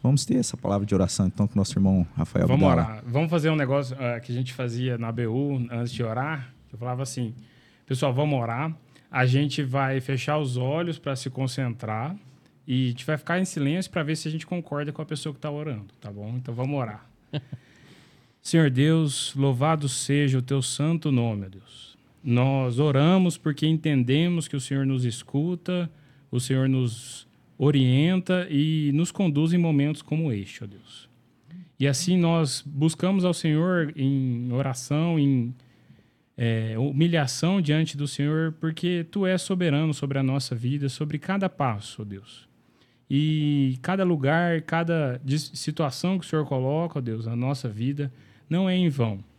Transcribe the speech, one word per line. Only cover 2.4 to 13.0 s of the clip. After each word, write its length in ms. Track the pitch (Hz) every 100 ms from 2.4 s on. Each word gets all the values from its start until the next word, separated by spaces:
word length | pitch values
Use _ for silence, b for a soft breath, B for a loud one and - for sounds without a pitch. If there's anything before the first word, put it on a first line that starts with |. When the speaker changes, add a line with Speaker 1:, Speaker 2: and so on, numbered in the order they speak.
| 85
Speaker 2:
Vamos 180 | 127 -
Speaker 1:
Abdala. 200 | - -
Speaker 2:
orar. 160 | 110 123
Vamos 240 | 123 165
fazer 200 | 170 151
um 60 | 156
negócio, 400 | 135 139 135 127
eh, 200 | 127 117
que 120 | 113
a 20 |
gente 180 | 123 127
fazia 440 | - 123 117 127 120
na 100 | 117
A 40 |
B 140 | 113 117
U 400 | 120 143 139 117
antes 220 | 117 120
de 100 | -
orar. 500 | 120 113 143 156 120 - -
Eu 60 | 110
falava 240 | 120 127
assim, 280 | 131 - 117 117 B B B B _
"Pessoal, 260 | 127 139
vamos 260 | 127 151 139
orar. 340 | 117 117 160 160 _ b b
A 140 | 131
gente 380 | 127 131 147 131
vai 380 | 135 131 135 135
fechar 380 | 127 135 - 151
os 180 | 139 123
olhos 420 | 127 156 175 160
pra 160 | -
se 160 | 131 131
concentrar 880 | 127 131 127 127 113 110 107 131 202 b b b _ -
e 200 | 131 131
a 20 |
gente 180 | 120